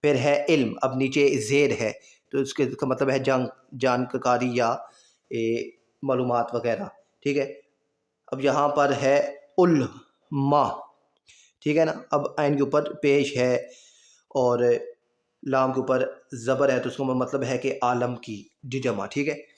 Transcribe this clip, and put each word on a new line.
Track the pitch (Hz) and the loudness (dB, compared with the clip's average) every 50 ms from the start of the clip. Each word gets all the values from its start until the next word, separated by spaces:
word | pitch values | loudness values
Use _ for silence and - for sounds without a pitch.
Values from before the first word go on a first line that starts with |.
پھر | - 147 143 | 2 2 2
ہے | 127 123 147 143 147 - - | 2 2 2 0 2 2 2
علم، | 165 147 123 110 - - | 2 2 2 0 -2 -2
اب | - 131 127 | -4 -2 0
نیچے | 131 135 131 131 147 143 139 143 127 107 110 | -2 -2 0 2 4 4 4 4 2 -2 0
زیر | 135 143 147 131 117 - | 2 2 4 2 2 0
ہے | 117 107 - - _ - _ _ _ _ | -2 -4 -4 -8 _ -20 _ _ _ _
تو | - 139 | -4 -4
اس | 135 131 - | -2 -2 0
کے، | - | -2
اس | 139 120 - | -2 -2 0
کا | - - | -4 -2
مطلب | 131 127 127 139 131 | -2 0 0 0 0
ہے | 131 135 | 0 0
جان، | 135 135 131 127 127 117 - _ _ _ - 127 | 2 2 2 2 0 -2 -6 _ _ _ -8 -2
جانکاری | 131 127 123 123 131 127 - 127 - 127 123 120 123 127 | 0 2 2 2 -2 -2 -4 -2 2 2 2 2 2 0
یا، | 120 120 120 113 127 - - - _ _ _ _ _ _ _ _ | 0 0 0 0 0 -4 -8 -16 _ _ _ _ _ _ _ _
اے، | 120 117 113 113 117 117 - - - _ _ _ _ _ | -6 -2 -2 0 -2 -2 -4 -8 -12 _ _ _ _ _
معلومات | - 135 131 123 127 123 120 120 120 - - | -4 -2 0 0 0 0 0 0 -2 -2 -4
وغیرہ، | 120 113 120 113 98 196 - - _ _ _ _ _ | -4 -2 -2 -4 -4 -6 -12 -14 _ _ _ _ _
ٹھیک | _ 143 139 143 | _ -2 -2 -2
ہے۔ | 131 - - - _ _ _ _ _ _ _ _ _ _ _ _ _ | -2 -4 -8 -18 _ _ _ _ _ _ _ _ _ _ _ _ _
اب | - - 135 | -10 -8 -2
یہاں | 135 143 131 147 143 147 | 0 0 2 2 2 2
پر | 139 151 143 139 135 120 | 2 2 2 2 2 0
ہے | 135 135 139 143 143 - - - - _ _ - | 2 2 2 2 2 -2 -6 -12 -20 _ _ 2
علما، | 180 175 165 147 123 107 - - - _ _ _ _ _ 151 139 139 139 147 147 131 113 - - - - _ _ _ _ _ _ _ _ - _ _ _ _ _ | 4 4 4 2 2 -2 -6 -14 -20 _ _ _ _ _ -4 -2 0 2 4 4 2 2 -2 -8 -14 -18 _ _ _ _ _ _ _ _ -20 _ _ _ _ _
ٹھیک | - 151 151 160 | -2 0 2 2
ہے | 160 | 2
نا، | 156 - - - _ | 2 0 -6 -6 _
اب | - 147 143 - - - | -2 -2 -2 -2 -4 -2
عین | 151 143 147 | 0 0 2
کے | 139 | 2
اوپر | 143 139 147 147 147 147 | 0 2 2 0 0 -2
پیش | - - - 143 139 143 135 - - | -8 -2 2 2 4 4 2 0 0
ہے | 123 123 127 123 120 - - - - - - _ _ _ _ _ _ _ _ | 0 0 2 0 0 -2 -8 -18 -20 -20 -20 _ _ _ _ _ _ _ _
اور | - 139 127 123 120 120 120 120 120 117 - - - _ _ _ _ _ _ _ _ _ | -2 0 2 2 2 4 4 2 2 2 -2 -10 -16 _ _ _ _ _ _ _ _ _
لام | - 139 131 131 131 131 | -6 -2 0 2 2 2
کے | 127 131 | 0 -2
اوپر | 120 - 131 127 127 - - - _ _ | 0 0 0 0 0 -2 -6 -14 _ _
زبر | - 120 113 123 131 127 139 139 | -16 -8 -2 -2 0 2 2 2
ہے | 127 123 | 2 2
تو | - 120 | -2 -4
اس | - | -6
کا | - 139 | -4 -4
مطلب | 131 127 127 123 120 - 135 | -2 0 -2 -2 -2 -2 -4
ہے | 131 123 131 120 | -2 -2 -4 -2
کہ | 127 135 - - | -2 -4 -4 0
عالم | - 123 123 123 123 120 123 | 0 0 0 0 -2 -4 -4
کی | 117 - - 110 101 101 _ _ _ | -8 -10 -12 -12 -12 -14 _ _ _
جی | - 131 123 135 | -12 -8 -8 -4
جمع، | 131 131 107 98 95 | -2 -2 -2 -2 -6
ٹھیک | 104 - 143 143 151 | -6 -4 -4 -2 -2
ہے۔ | 147 147 - _ _ | -4 -6 -10 _ _